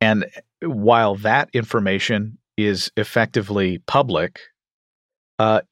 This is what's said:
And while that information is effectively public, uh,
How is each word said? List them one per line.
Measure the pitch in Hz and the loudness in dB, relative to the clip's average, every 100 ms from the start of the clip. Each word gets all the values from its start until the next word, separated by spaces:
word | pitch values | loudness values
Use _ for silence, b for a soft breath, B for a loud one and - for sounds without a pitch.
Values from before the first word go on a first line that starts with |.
And | 110 107 - - - _ | 2 2 -2 -10 -20 _
while | 170 117 104 117 107 98 | -8 -2 4 4 4 0
that | 107 127 147 | 0 0 0
information | 123 110 117 98 95 - 107 107 - _ - | -4 -4 -2 -2 -2 -2 -2 -4 -10 _ -4
is | 104 95 - - | -2 -2 -4 -6
effectively | 107 120 110 120 98 101 95 87 - | -2 0 0 0 -2 0 -2 -2 -2
public, | 139 127 82 85 - - _ _ _ _ _ _ _ _ - | 0 0 -2 -4 -8 -20 _ _ _ _ _ _ _ _ -2
uh, | 110 110 - | 2 2 0